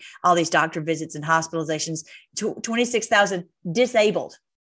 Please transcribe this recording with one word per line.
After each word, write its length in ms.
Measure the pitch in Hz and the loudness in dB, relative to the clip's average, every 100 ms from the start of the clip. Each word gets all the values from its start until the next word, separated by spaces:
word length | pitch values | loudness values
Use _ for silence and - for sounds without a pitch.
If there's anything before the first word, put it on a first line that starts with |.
| - - | -20 -2
All 100 | 180 | 2
these 160 | 175 160 | 2 4
doctor 320 | 165 160 165 | 2 2 -2
visits 320 | 156 160 160 | -4 -4 -6
and 100 | 151 | -8
hospitalizations. 800 | 151 165 165 165 156 156 170 156 - - _ - | 0 0 0 -4 -4 -4 -4 -8 -10 -20 _ -6
Tw-, 240 | 208 - | -6 -6
twenty-six 420 | - 233 240 240 208 | -4 -2 0 -2 2
thousand 400 | 208 196 185 175 _ 180 | 4 4 0 -8 _ -4
disabled. 680 | 170 247 240 214 170 - - _ _ _ | 0 2 4 2 0 -6 -12 _ _ _